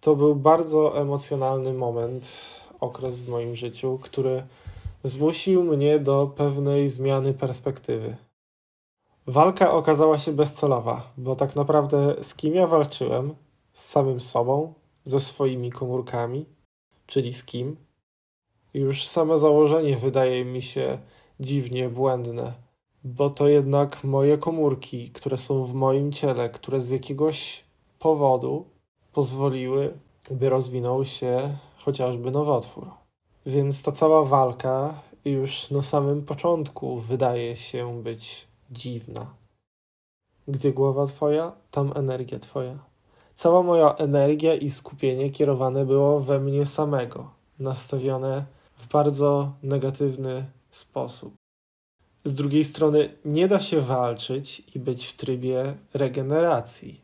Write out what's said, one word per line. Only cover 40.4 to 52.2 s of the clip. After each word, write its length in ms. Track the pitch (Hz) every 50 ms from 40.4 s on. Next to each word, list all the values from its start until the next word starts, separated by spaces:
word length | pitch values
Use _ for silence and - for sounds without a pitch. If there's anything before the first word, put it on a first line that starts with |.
| _ -
Gdzie 240 | 139 135 - 143 135
głowa 340 | 131 135 139 135 135 143
twoja, 460 | 139 139 - 151 147 147 151 165 170 - _ _ _
tam 220 | - 143 143 139 -
energia 440 | 147 139 135 131 127 127 123 - -
twoja. 400 | - - - 139 127 127 127 143 - _ _ _ _ _ _ _ _ _ _
Cała 280 | - - 165 170 180 180
moja 320 | 175 175 165 156 147 143
energia 600 | - 156 143 139 143 139 143 151 151 156 160 160
i 160 | 139 143 143
skupienie 600 | - - - - - - - 135 127 127 135 143
kierowane 560 | 135 - 151 143 139 127 131 131 127 135 139
było 340 | 131 135 139 139 143 147 147
we 200 | 135 127 143 139
mnie 260 | 135 139 139 143 147
samego, 640 | 139 - - 156 147 143 135 123 120 - 117 - - _ _ _ _ _ _
nastawione 840 | 135 127 131 131 - - - 135 127 135 135 131 131 135 135 139 143 139 _ _ _ _ _
w 120 | _ - -
bardzo 640 | - 151 147 147 143 139 143 143 143 143 139 139 139 - -
negatywny 880 | 135 139 139 131 135 135 - 147 139 131 131 135 131 127 127 135 135 - _ _ _
sposób. 640 | _ - - _ _ 135 131 120 - - - - - _ _ _ _ _ _ _ _ _ _ _ _ _ _ _ _ _